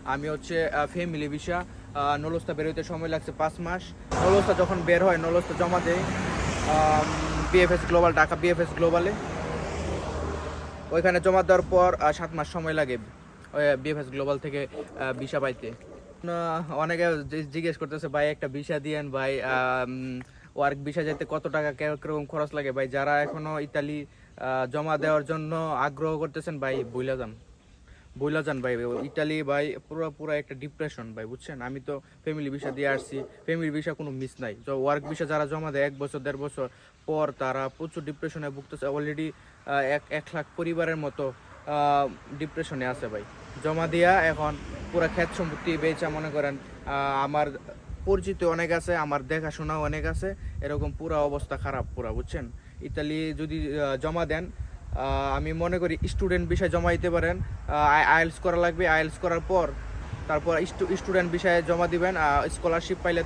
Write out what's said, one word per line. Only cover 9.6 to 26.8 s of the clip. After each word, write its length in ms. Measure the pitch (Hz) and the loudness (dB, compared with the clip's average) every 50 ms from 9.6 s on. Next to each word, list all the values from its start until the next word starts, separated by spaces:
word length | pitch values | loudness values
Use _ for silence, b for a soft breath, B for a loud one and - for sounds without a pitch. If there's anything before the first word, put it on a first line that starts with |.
| - 156 - - - 78 78 - - - 80 80 78 78 - 73 - - - - - - - - - - | -4 -4 -4 -4 -4 -4 -4 -4 -4 -4 -4 -4 -4 -4 -4 -4 -6 -8 -8 -8 -10 -10 -12 -12 -6 -2
ওইখানে 300 | 151 170 180 185 175 180 | 2 4 6 6 6 6
জমা 220 | 170 190 185 185 | 6 6 6 6
দেওয়ার 200 | 180 180 185 180 160 - | 8 8 6 6 6 6
পর, 240 | 185 180 180 185 175 - | 6 6 6 6 6 4
আহ, 120 | - 151 | 4 2
সাত 180 | 151 - 170 160 165 | 2 2 -2 -6 -4
মাস 140 | 160 147 - | -4 -4 -4
সময় 240 | - 175 160 160 | -4 -4 -2 0
লাগে 260 | 156 156 147 131 123 113 107 113 - - - - - - - - | 0 0 0 0 -2 -4 -6 -10 -18 -20 -20 -20 -20 -20 -16 -6
ওই 240 | - 147 147 147 139 | -2 2 4 4 4
বিএফএস 300 | 131 131 151 151 147 139 | 2 0 -2 -4 -4 -6
গ্লোবাল 320 | 127 127 135 139 139 143 135 | -6 -6 -2 -2 0 -2 -2
থেকে, 280 | - 151 139 143 139 - | -4 -6 -6 -6 -6 -6
আহ, 400 | - - 147 - - - 131 131 | -8 -10 -12 -10 -8 -6 -4 -4
ভিসা 280 | 131 127 135 131 - 143 | -4 -4 -4 -4 -2 -2
পাইতে। 300 | 135 131 123 - 123 110 | -2 -2 -4 -4 -8 -12
আহ, 1000 | 120 - - - - - - - - - - 170 170 170 170 165 160 165 175 151 | -12 -12 -16 -18 -20 -20 -20 -20 -16 -10 -8 -6 -4 -2 -2 -2 -2 -4 -4 -4
অনেকে 320 | 170 143 156 160 170 165 175 170 165 151 143 135 | -4 -2 -2 0 0 2 2 2 2 0 -2 -4
জি-, 200 | 147 160 156 143 | -6 -6 -6 -6
জিজ্ঞেস 240 | 135 165 165 165 156 | -6 -4 -2 -2 -2
করতেছে, 320 | - 160 139 156 151 160 147 | -4 -6 -8 -6 -6 -6 -2
"ভাই, 220 | 135 147 147 151 | 0 2 2 2
একটা 180 | 151 147 151 139 | 0 -2 -4 -6
ভিসা 300 | 131 143 143 - 170 151 | -6 -6 -4 -4 -4 -4
দিয়েন 320 | 139 151 151 151 147 139 | -2 -4 -4 -4 -4 -4
ভাই, 320 | 131 135 131 135 135 131 | -4 -2 -2 -2 -2 -2
আম, 760 | 107 131 131 127 127 127 127 127 127 123 127 131 131 131 127 127 123 B B B B B B | 0 0 2 2 2 2 2 0 0 -2 -4 -6 -6 -6 -8 -8 -10 B B B B B B
ওয়ার্ক 220 | - 139 143 143 139 | 0 0 0 0 -2
ভিসা 240 | 139 151 143 170 | -4 -4 -4 -2
যেতে 220 | 151 151 151 147 165 - | -2 -2 -2 -4 -4 -4
কত 200 | 151 156 - 156 | -4 -4 -4 -2
টাকা, 240 | 139 156 151 147 | -2 0 0 -2
কে-, 240 | 139 131 151 151 151 | -2 -2 -2 -4 -4
কিরকম 300 | 139 - 151 151 151 147 | -4 -4 -4 -4 -4 -4
খরচ 280 | 139 165 156 151 147 151 | -4 -4 -4 -4 -4 -4
লাগে?" 180 | 151 139 135 | -4 -4 -2
ভাই, 160 | 127 139 135 131 | -2 -2 -2 -2
যারা 340 | 127 135 139 143 147 147 | -2 0 2 2 4 2
এখনো 380 | 147 147 151 156 151 156 156 151 | 2 0 -2 -6 -6 -6 -4 -4
ইতালি, 460 | 147 143 - 151 143 147 151 147 143 - b b b b b | -4 -4 -2 -2 -2 -2 -4 -6 -8 -10 b b b b b
আহ, 340 | b 123 131 127 131 131 127 | b -4 -2 -2 0 -2 -2
জমা 280 | 123 151 151 160 156 147 | -2 -2 -2 0 0 0
দেওয়ার 260 | 135 151 156 151 143 | 2 2 2 2 2
জন্য 300 | 135 160 156 156 156 165 | 0 -4 -4 -4 -4 -4
আগ্রহ 640 | 160 160 156 151 123 135 151 139 135 160 160 156 147 | -2 -2 -2 0 0 0 0 -2 -2 -2 -2 0 -2
করতেছেন 420 | 160 156 139 160 151 - 156 143 | -2 -4 -6 -6 -8 -8 -6 -4
ভাই, 240 | 135 131 131 131 | -2 -2 -2 -2